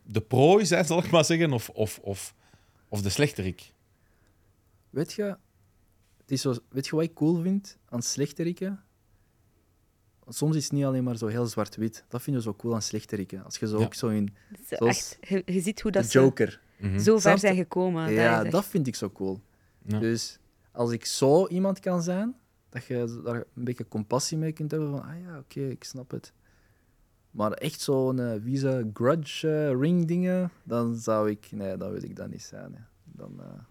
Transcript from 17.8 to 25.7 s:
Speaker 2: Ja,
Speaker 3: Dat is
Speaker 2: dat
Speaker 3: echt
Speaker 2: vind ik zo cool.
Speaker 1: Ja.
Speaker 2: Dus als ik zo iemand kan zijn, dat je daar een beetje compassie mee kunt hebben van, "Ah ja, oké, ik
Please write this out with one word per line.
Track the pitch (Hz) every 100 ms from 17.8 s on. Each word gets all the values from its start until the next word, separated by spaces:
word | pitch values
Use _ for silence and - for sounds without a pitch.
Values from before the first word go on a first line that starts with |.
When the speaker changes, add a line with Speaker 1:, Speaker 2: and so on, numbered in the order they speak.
| 185 170 160
Speaker 2:
Ja, | 107 117 113
Speaker 3:
Dat | 107
is |
Speaker 2:
dat | 190
Speaker 3:
echt | 202
Speaker 2:
vind | 196 123
ik | 104
zo | 101
cool. | - 95 95 - _ _ _ -
Speaker 1:
Ja. | 107
Speaker 2:
Dus | 113 117 - - _ _ _
als | - 120
ik | 117 -
zo | - 135 156 190
iemand | 175 190 190
kan | - 180
zijn, | 165 180 220 254 _ _ _
dat | 120 -
je | 123 120 117 117
daar | 120 - -
een | 123
beetje | 123 113
compassie | 110 104 131 - 160
mee | 160
kunt | 156 151
hebben | 156 151
van, | 143
"Ah | - 160
ja, | 180 156
oké, | - -
ik | 139